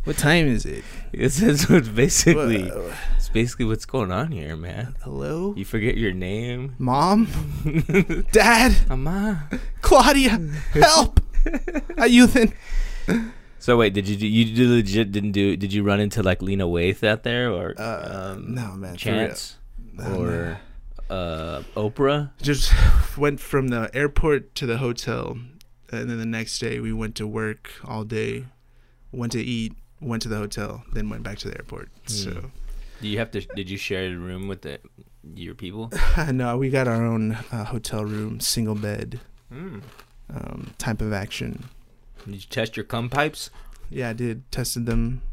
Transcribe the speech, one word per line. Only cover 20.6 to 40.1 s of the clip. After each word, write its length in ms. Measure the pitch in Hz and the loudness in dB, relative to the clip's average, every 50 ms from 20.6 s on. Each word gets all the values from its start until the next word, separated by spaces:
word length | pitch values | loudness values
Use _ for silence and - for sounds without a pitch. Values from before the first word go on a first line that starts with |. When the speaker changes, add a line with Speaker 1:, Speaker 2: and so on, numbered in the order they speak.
| - - - - - - - - - - | -14 -18 -20 -18 -16 -16 -14 -12 -10 -8
Speaker 1:
no. 40 | - | -6
Speaker 2:
uh, 480 | 95 90 85 80 80 80 82 78 69 - - - | -6 -6 -6 -6 -6 -8 -8 -8 -10 -12 -10 -8
Oprah? 560 | 110 107 104 104 - 143 135 143 147 147 139 - - | -4 -4 -4 -2 0 0 2 2 0 -2 -6 -8 -6
Speaker 1:
Just 320 | - 139 147 135 - - - - - - - - - - - - | -2 -2 0 2 6 6 6 8 8 8 8 8 6 2 -2 -2
went 200 | 139 147 143 139 | 0 0 0 -2
from 280 | - - - 143 131 131 | -8 -2 0 0 0 2
the 240 | 120 117 113 - - | 0 -2 -2 -4 -2
airport 640 | 131 147 147 143 - - 160 147 135 - - _ | -2 -2 2 2 2 4 4 2 0 -2 -6 _
to 100 | - 147 | -6 -4
the 140 | 123 113 117 | -2 -2 -2
hotel, 580 | 135 123 120 - - - 117 123 - - - 117 120 123 143 - - _ - _ - - | -2 -2 -4 -4 -6 -6 -6 -4 -6 -8 -10 -12 -14 -16 -20 -20 -20 _ -20 _ -18 -12
and 180 | - 113 117 120 | -10 -8 -6 -6
then 80 | 117 113 | -6 -6
the 80 | 113 | -6
next 320 | 113 113 113 113 110 - - | -6 -6 -6 -6 -8 -8 -6
day 220 | - 117 120 120 | -6 -6 -6 -6
we 120 | 117 113 | -6 -6
went 220 | 113 110 110 107 107 - | -4 -4 -6 -6 -6 -8
to 100 | 107 107 | -10 -8
work 420 | 107 113 110 107 107 - _ - - - - | -6 -6 -6 -6 -6 -10 _ -20 -20 -18 -14
all 180 | - 120 110 107 | -10 -10 -8 -8
day, 420 | 107 113 107 110 113 113 117 123 127 _ _ _ _ _ _ _ _ _ _ - - | -6 -6 -4 -4 -4 -6 -8 -12 -14 _ _ _ _ _ _ _ _ _ _ -20 -16
went 200 | - 131 120 117 117 | -10 -8 -8 -6 -4
to 80 | 120 127 | -6 -4
eat, 300 | 123 123 117 113 110 - - - _ - _ 160 | -4 -4 -4 -6 -8 -10 -14 -20 _ -20 _ -10
went 160 | 139 113 113 - | -6 -6 -6 -6
to 40 | 120 | -6
the 100 | 110 107 | -6 -6
hotel, 460 | 104 104 104 - 101 104 104 113 117 - - | -6 -8 -8 -8 -8 -8 -10 -14 -10 -6 -4
then 160 | 113 107 107 | -4 -4 -4
went 100 | 104 113 | -6 -8
back 160 | 113 98 101 - | -10 -12 -12 -10
to 100 | - - | -12 -12
the 80 | - | -12
airport. 320 | - - - - - - - - - - - | -12 -14 -14 -14 -16 -16 -18 -20 -20 -12 -10
Speaker 2:
Hmm. 40 | |
Speaker 1:
So 400 | 110 104 98 - - - - 131 - - - - - - - - - - | -8 -8 -8 -8 -8 -10 -12 -12 -12 -12 -12 -10 -10 -12 -12 -14 -16 -12
Speaker 2:
Do 60 | 113 107 | -8 -6
you 120 | 104 107 | -4 -4
have 100 | 117 110 | -6 -6
to, 120 | - 104 92 - 98 | -6 -10 -10 -8 -10
did 140 | 98 98 90 | -10 -8 -8
you 80 | 98 98 | -8 -8
share 300 | - - 101 92 95 92 | -6 -6 -4 -4 -4 -6
a 40 | 90 | -6
room 320 | 87 87 90 92 92 95 98 | -8 -10 -10 -10 -10 -8 -10
with 160 | 95 95 - | -10 -10 -12
the, 160 | 78 69 - _ - _ - - _ - _ - 73 82 | -14 -14 -14 _ -20 _ -20 -20 _ -20 _ -20 -20 -16
your 180 | 98 85 85 87 | -14 -14 -14 -14
people? 380 | - - 87 98 107 113 117 202 170 - - | -12 -12 -12 -10 -10 -12 -8 2 6 6 6
Speaker 1:
<laughs> 200 | - 175 156 143 127 | 6 6 4 0 0
No, 240 | 127 127 120 120 123 | 0 0 0 0 0
we 140 | 135 131 | 0 2
got 160 | 131 135 131 123 | 2 2 2 2
our 180 | 117 113 117 | 2 2 0
own, 280 | 117 113 113 110 107 110 113 117 - | 0 0 0 -2 -2 -4 -6 -8 -10
uh, 140 | - 117 104 | -8 -8 -6
hotel 380 | 110 - 117 - - - 107 107 | -6 -6 -6 -6 -6 -6 -6 -6
room, 360 | 104 107 104 107 107 113 113 | -4 -6 -6 -6 -8 -8 -6
single 340 | - - - 123 113 107 110 | -4 -4 -2 -2 -2 -2 -2
bed, 460 | 104 104 104 104 107 107 113 120 120 - - - - _ _ | -4 -4 -6 -6 -6 -8 -10 -10 -14 -16 -18 -20 -20 _ _
Speaker 2:
Hmm. 260 | 117 131 170 190 139 101 123 127 - - - _ | -18 -16 -14 -14 -14 -16 -18 -18 -20 -20 -20 _